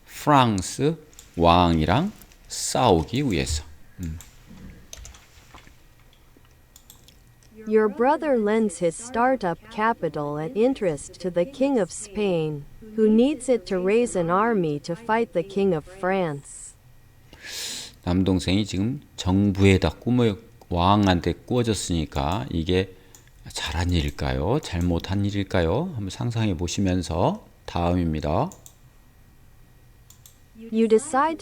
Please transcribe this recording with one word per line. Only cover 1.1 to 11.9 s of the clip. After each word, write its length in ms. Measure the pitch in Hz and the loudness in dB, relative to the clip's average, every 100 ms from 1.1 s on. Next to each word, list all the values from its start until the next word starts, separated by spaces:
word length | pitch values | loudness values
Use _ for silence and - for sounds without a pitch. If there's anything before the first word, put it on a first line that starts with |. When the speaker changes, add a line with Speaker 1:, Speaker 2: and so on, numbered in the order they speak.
| - - - | -20 -12 2
Speaker 1:
왕이랑 760 | 85 87 85 82 78 113 196 - - - - | 6 6 6 4 2 2 0 -6 -20 -20 -16
싸우기 840 | - - - 123 85 - 117 143 | -10 -4 2 4 4 2 -4 -2
위해서. 340 | 82 65 - - - - - | -2 -2 -6 -8 -18 -20 -12
음. 180 | 85 82 - - - - - - - - - - - - - - - - - - - - - - - _ _ - - - - - - _ - 220 214 | -10 -10 -16 -20 -20 -20 -20 -20 -20 -20 -20 -20 -20 -20 -20 -20 -20 -20 -20 -20 -20 -20 -20 -20 -20 _ _ -20 -20 -20 -20 -20 -20 _ -20 -16 0
Speaker 2:
Your 200 | 220 214 | 2 2
brother 440 | 202 247 311 311 247 | 2 2 2 0 0
lends 400 | 208 220 214 - | 2 2 0 0
his 180 | 170 - | -2 -4
startup 640 | 233 240 247 262 180 170 - | -6 0 0 0 -2 -6 -8
capital 640 | - 220 226 165 151 147 147 | -2 -2 0 -4 -4 -6 -6
at 180 | 160 185 | -6 0
interest 600 | 247 269 185 147 - - | 0 0 -2 -4 -10 -10
to 120 | 185 | -4
the 200 | 170 180 | -2 -2
King 300 | 277 277 262 | 0 0 2
of 100 | 175 | 0